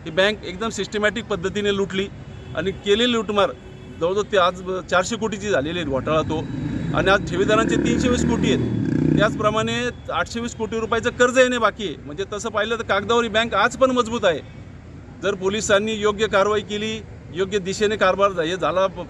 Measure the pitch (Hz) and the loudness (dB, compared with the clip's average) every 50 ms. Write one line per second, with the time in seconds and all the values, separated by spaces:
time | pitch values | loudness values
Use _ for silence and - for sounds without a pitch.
0 | - 165 160 185 190 208 214 214 - - 180 185 220 226 220 - 190 - - 208 | -12 -4 2 2 2 2 2 -2 -8 -12 -8 -6 -6 -4 -4 -4 -6 -4 -2 0
1 | 208 208 190 233 - - 208 180 170 190 180 208 202 202 202 196 196 170 185 190 | 0 0 0 -2 -4 -4 -4 -2 -2 -4 -2 0 0 0 0 0 -2 -2 -2 -4
2 | 196 202 - - - - - - - - - 160 165 190 185 - - 202 202 214 | -4 -4 -8 -14 -16 -16 -16 -16 -14 -8 -6 -4 -4 -4 -6 -4 2 2 2 4
3 | 240 247 240 226 214 196 208 202 190 151 120 - - - - - - - - - | 4 2 2 0 0 0 2 2 2 2 0 -8 -14 -18 -18 -18 -18 -16 -6 -2
4 | 160 175 190 208 202 - 214 190 175 180 180 180 185 180 185 185 165 - 185 180 | -2 0 0 0 -2 2 4 4 4 4 2 -2 -8 -6 -6 -6 -4 2 2 2
5 | 185 180 233 196 214 226 214 202 196 208 185 139 135 151 170 175 165 143 135 131 | 2 2 -2 -2 -2 -4 -4 -4 -2 0 0 2 0 0 -4 -4 -2 -2 -2 -2
6 | 113 147 156 160 156 - 156 160 - - - - - - - - - - - 147 | 0 2 2 2 2 0 -2 -4 -4 -6 -6 -6 -4 -4 -4 -4 -4 -2 0 2
7 | 160 190 196 202 175 - 175 175 202 208 214 220 226 - - - - 233 240 - | 4 4 2 2 2 -2 -2 0 2 4 4 4 4 2 2 0 2 2 2 2
8 | 262 247 247 240 - - 233 - - 226 175 - - - - - - - - - | 2 2 2 2 2 0 2 2 2 2 2 2 0 -2 -2 -2 0 0 0 2
9 | - - - - 202 226 - - 208 208 214 220 220 226 233 240 240 247 - - | 2 4 4 4 4 2 2 0 0 2 2 2 0 0 -2 -2 -2 -4 -6 -8
10 | - - 139 160 175 - - 233 233 233 - 214 220 202 226 226 220 214 233 226 | -10 -4 -2 -2 -2 -2 -4 -6 -6 -6 -6 -6 -6 -4 -4 -4 -2 0 -2 0
11 | 220 240 - - 247 247 240 262 254 247 247 240 226 202 - - 208 175 135 - | 0 -2 4 4 4 6 8 6 6 6 4 2 2 2 2 0 -6 -6 -6 -8
12 | 123 135 147 151 196 196 214 202 220 226 208 220 214 226 233 220 226 - 202 196 | -10 -12 -6 -6 -6 -6 -6 -6 -6 -4 -2 -2 0 0 -2 -4 -2 0 0 0
13 | 202 202 233 240 240 226 196 220 226 233 220 196 208 247 - - 262 262 254 247 | 2 2 2 2 2 2 2 0 0 2 2 2 2 2 4 4 4 4 4 2
14 | 240 220 226 240 208 185 160 127 - - - - - - - - - - - - | 0 0 -2 2 2 2 2 2 -6 -12 -16 -18 -18 -18 -18 -18 -18 -18 -18 -18
15 | - - - - 165 190 208 180 185 196 202 220 202 - 208 196 208 220 220 208 | -18 -18 -14 -4 -4 -4 -2 0 -2 -2 -2 -2 2 4 4 4 4 0 -2 0
16 | 208 208 208 196 220 202 214 196 196 208 214 214 208 - 208 208 208 220 220 220 | 0 0 2 2 -2 2 2 2 4 4 2 0 -2 -4 -4 -4 -4 -4 -4 -6
17 | 208 - - - - - 143 165 196 190 202 208 175 190 190 - 214 202 220 208 | -10 -14 -16 -18 -16 -12 -4 -4 -4 -2 -2 -2 -2 -2 -2 0 0 0 2 2
18 | 208 190 185 185 202 202 190 180 160 160 180 180 160 147 165 185 190 190 175 175 | 2 2 4 4 2 2 2 0 -2 -2 -2 0 -2 0 2 2 0 0 -2 -6
19 | 170 | -12